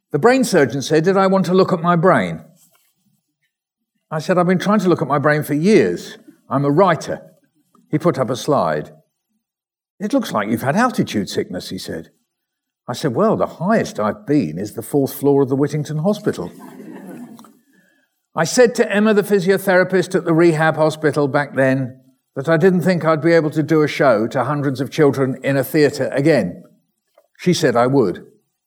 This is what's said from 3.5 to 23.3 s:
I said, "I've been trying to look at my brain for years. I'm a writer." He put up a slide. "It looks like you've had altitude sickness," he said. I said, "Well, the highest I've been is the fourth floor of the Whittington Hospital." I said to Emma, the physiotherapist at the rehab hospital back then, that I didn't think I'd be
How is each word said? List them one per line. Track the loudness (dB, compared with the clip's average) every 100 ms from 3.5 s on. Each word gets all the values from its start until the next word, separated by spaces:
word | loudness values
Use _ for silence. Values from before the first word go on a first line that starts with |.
| _ _ _ _ _ -10
I | -8
said, | -2 0
"I've | 2
been | 0
trying | 0 0
to | 2
look | 0
at | 0
my | 0
brain | 0 0
for | 0
years. | 0 4 4 4 -2 -10 -20 _ _ -6
I'm | -2 0
a |
writer." | 4 4 2 -4 -12 -12 _ _ _ _ _ -6
He | -2
put | 0 -2
up | -4
a | -4
slide. | -2 0 0 -4 -8 -18 _ _ _ _ _ _ _ _ _ -10
"It | -4
looks | -4 -2
like | -4 -4
you've | -4
had | -2 0
altitude | 0 -2 -4 -4 -6
sickness," | -6 -6 -8 -10
he | -12
said. | -10 -12 -14 _ _ _ _ _ _ _ -12
I |
said, | -6 -2 0
"Well, | 2 2
the | -2 -4
highest | -2 -2 -2 -4
I've | -4 -4 -2
been | 0 0 -6
is | -10
the | -10
fourth | -4 -2 -2
floor | -2 2 2
of | 2
the | 0
Whittington | -2 -4 -6 -4
Hospital." | -2 -2 -4 -6 -10 -14 -20 -20 -20 -18 -18 -18 -20 -20 -20 _ _ _ _ _ _ _ _ -6
I |
said | -2 4 4 4
to | 0
Emma, | 2 2
the | 2
physiotherapist | 2 0 0 0 2 2 2 0 0 -2
at | 0
the |
rehab | 4 4 2 0 2
hospital | 0 0 -2 0 0
back | -2 -2 0
then, | 0 0 -4 -10 _ _ _ -8
that | -2
I | 2
didn't | 4 2
think | 0 0 0
I'd | 0
be | 4